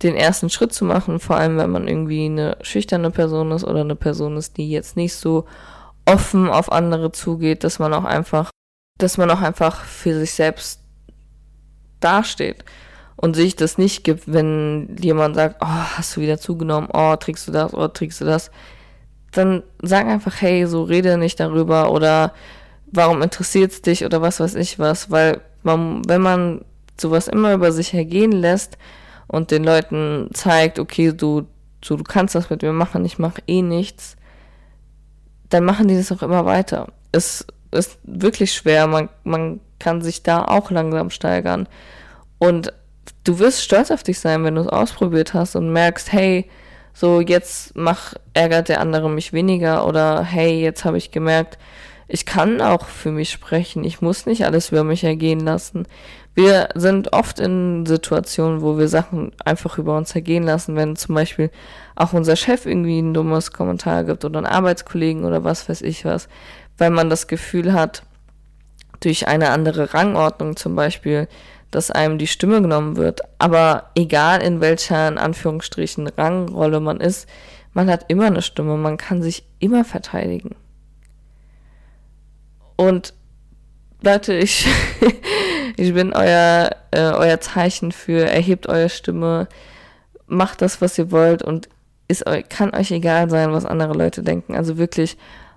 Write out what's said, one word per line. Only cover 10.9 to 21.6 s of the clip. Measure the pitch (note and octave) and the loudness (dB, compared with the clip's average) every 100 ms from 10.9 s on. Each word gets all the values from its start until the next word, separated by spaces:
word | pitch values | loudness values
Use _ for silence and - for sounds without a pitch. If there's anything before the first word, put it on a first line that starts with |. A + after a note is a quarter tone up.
| - - - - - - - - - - - | -20 -20 -20 -20 -20 -20 -20 -20 -20 -20 -2
dasteht | E3+ G3 A3+ - - - - - - - - - | 2 2 0 -4 -6 -8 -16 -20 -20 -20 -20 -4
und | E3+ D#3+ | 0 2
sich | F3 - | 2 2
das | D#3+ - | -2 2
nicht | G3 - | 0 0
gibt, | - D#3+ - | -2 -2 0
wenn | D#3 D#3 D#3 D3+ D3+ - - | 0 2 0 -2 -4 -6 -4
jemand | F3 D#3 D3+ D#3 | 0 2 2 2
sagt, | D#3 - | 0 0
„Oh, | D#3+ E3 D#3+ - | -4 -4 -4 -6
hast | E3 - | -8 -4
du | |
wieder | D3+ D3+ | -2 -2
zugenommen? | - E3+ D#3+ D3+ D3+ | -4 -6 -2 -2 -2
Oh, | - D#3 D#3+ | 2 2 2
trägst | - D#3+ - | -2 -10 -4
du | |
das? | D#3 D#3 | -2 -2
Oh, | - D#3 | -2 -4
trägst | - D#3 - | -4 -10 -6
du | D3+ | -2
das?“ | D#3+ - - - - - - - - - | -2 -4 -16 -20 -20 -20 -20 -20 -20 -6
Dann | - F#3+ F#3 - - | 0 2 0 -4 -10
sag | F3 G3 A3+ | 0 2 2
einfach, | G#3+ G3 - | 0 -2 -2
„Hey, | F#3+ F3+ F3 | 2 2 2
so | E3 | 0
rede | E3 F3 F3+ F3 | 0 2 4 2
nicht | E3+ - | 0 -2
darüber“, | D#3+ D#3+ | -2 0